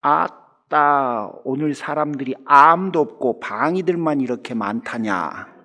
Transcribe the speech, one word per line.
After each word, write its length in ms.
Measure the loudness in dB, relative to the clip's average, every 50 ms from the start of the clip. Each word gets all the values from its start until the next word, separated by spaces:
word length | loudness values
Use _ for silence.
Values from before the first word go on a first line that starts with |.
아따, 1300 | 2 2 2 2 0 -2 -6 -14 _ _ _ _ _ _ 0 2 4 4 4 2 2 0 -2 -4 -6 -8 -12 -12 -6
오늘 300 | -6 -4 -2 -2 -4 -4
사람들이 640 | -4 -6 -6 -4 -4 -4 -4 -4 -6 -6 -6 -8 -8 0
아무도 540 | 4 6 8 8 8 6 4 0 -2 0 0
없고 400 | 0 -2 -4 -4 -2 -2 -2 -2
방이들만 800 | -6 -10 -4 -2 -2 -2 -2 -2 -2 -2 -2 0 0 -2 0 0
이렇게 320 | -2 -2 -4 -6 -6 -8 -6
많다냐. 920 | -4 -4 -4 -4 -6 -6 -8 -6 -6 -4 -2 -2 -2 -4 -6 -8 -10 -16 -18 -20 -20